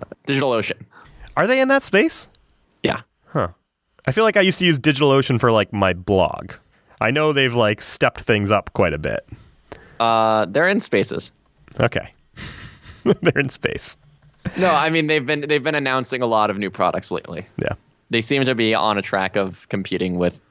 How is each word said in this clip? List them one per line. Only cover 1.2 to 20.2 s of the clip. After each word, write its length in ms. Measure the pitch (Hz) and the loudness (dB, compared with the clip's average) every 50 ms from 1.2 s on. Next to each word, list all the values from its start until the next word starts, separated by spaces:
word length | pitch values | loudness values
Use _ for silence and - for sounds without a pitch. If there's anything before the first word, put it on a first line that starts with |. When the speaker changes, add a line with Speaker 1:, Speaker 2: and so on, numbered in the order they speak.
| - - - | -16 -8 -2
Speaker 2:
Are 100 | 139 175 | 0 0
they 140 | 220 254 262 | 2 2 2
in 80 | 262 262 | 2 4
that 140 | 277 277 - | 2 0 0
space? 440 | - - 294 320 330 - - - - _ _ _ _ _ _ _ _ _ _ - | 2 2 2 2 2 0 -6 -16 -18 _ _ _ _ _ _ _ _ _ _ -4
Speaker 1:
Yeah. 180 | - - 123 - _ _ _ _ | -4 -4 -4 -8 _ _ _ _
Speaker 2:
Huh. 220 | _ - 151 101 87 - _ _ _ _ _ _ _ _ _ - | _ -4 -4 -4 -4 -6 _ _ _ _ _ _ _ _ _ -4
I 60 | 131 127 | -2 0
feel 120 | 214 226 | 2 2
like 120 | 220 208 | 2 4
I 40 | 208 | 4
used 180 | 185 190 - - | 4 2 2 2
to 60 | 180 | 2
use 120 | 175 160 131 | 2 2 2
DigitalOcean 600 | - 156 143 131 151 139 135 139 131 - 127 113 | 2 0 0 2 2 4 4 4 4 2 0 2
for, 100 | - 120 113 | 4 4 4
like, 200 | 107 101 - - | 4 2 2 0
my 200 | 101 98 92 90 | 0 2 2 0
blog. 600 | 90 87 - 101 92 85 - - - - 95 - - _ _ _ _ _ _ _ - | 0 0 0 2 4 2 2 0 -4 -12 -14 -16 -20 _ _ _ _ _ _ _ -2
I 100 | - 113 | -2 0
know 220 | 131 151 156 156 147 | 0 2 0 0 2
they've, 220 | 139 135 123 117 | 2 2 2 2
like, 260 | 120 113 104 104 - | 2 2 2 2 -2
stepped 400 | - - - - - 120 - - - | -4 -10 -4 0 0 0 0 0 0
things 280 | - 113 104 101 98 | 0 2 2 2 2
up 220 | 107 98 - - - | 2 2 0 -2 -2
quite 180 | - 98 85 73 | 0 0 0 0
a 60 | 76 | -2
bit. 280 | 76 67 52 - - - - - - - _ _ _ - - - - - - - | -4 -4 -4 -6 -8 -10 -18 -20 -20 -20 _ _ _ -20 -20 -20 -20 -12 -4 -2
Speaker 1:
Uh, 480 | 117 117 113 113 113 110 110 110 104 | 0 2 4 4 4 4 2 2 0
they're 200 | 85 104 143 170 185 | 0 0 0 2 2
in 120 | 202 226 | 2 0
spaces. 500 | - - - 98 92 - - - - - _ _ _ _ _ _ _ - - - | -2 0 0 0 0 0 -4 -8 -8 -10 _ _ _ _ _ _ _ -12 -4 -2
Speaker 2:
Okay. 320 | 120 117 - - - - _ _ _ _ _ - - - - - - | 0 0 0 -2 -8 -8 _ _ _ _ _ -18 -16 -16 -16 -16 -20
<laughs> 420 | - - - - - - - - | -20 -20 -20 -20 -20 -14 -6 0
They're 340 | - - - - 175 - 143 | 0 0 2 2 0 0 0
in 100 | 139 131 | 0 -4
space. 460 | - - - - - - - - - _ _ _ _ _ _ _ _ _ - - - | -4 -4 -4 -4 -4 -4 -10 -12 -14 _ _ _ _ _ _ _ _ _ -12 -8 -4
Speaker 1:
No, 140 | 175 190 180 | 0 0 2
I 180 | 160 143 151 160 | 2 2 2 0
mean, 180 | 160 165 156 | 0 0 0
they've 180 | 151 156 156 127 | 0 0 0 0
been, 180 | 135 151 147 143 | -2 -4 -4 -2
they've 160 | 147 151 147 127 | -2 -2 0 0
been 120 | 156 151 | 0 -2
announcing 480 | 147 139 131 131 131 120 - 135 123 127 | -2 0 0 -2 -2 -2 -4 -4 -2 0
a 40 | |
lot 220 | 117 113 107 107 107 | 2 2 2 2 2
of 60 | 98 101 | 0 -2
new 120 | 104 92 | -4 -4
products 400 | - - 92 90 - 92 - - | -2 0 0 0 0 -2 -6 -6
lately. 360 | 90 - - - 85 78 - - _ - | -8 -8 -8 -8 -12 -14 -14 -14 _ -6
Speaker 2:
Yeah. 160 | - - - - _ _ _ _ _ - | -4 -4 -6 -6 _ _ _ _ _ -4
Speaker 1:
They 120 | 117 117 110 | -2 -2 -2
seem 220 | - 143 139 135 | 0 0 0 0
to 100 | 127 131 | 0 0
be 200 | 113 113 110 110 | 0 0 0 2
on 220 | 80 87 107 104 101 | 2 2 0 0 0
a 40 | 95 | -2
track 340 | - - 98 95 95 - | -2 -2 -2 -2 0 -2
of 320 | 104 98 92 92 - - - | -2 -2 -4 -6 -14 -14 -8
competing 480 | - 98 92 - 92 90 92 92 90 | -8 -6 -6 -4 -4 -4 -2 -2 -2
with 240 | 87 | 0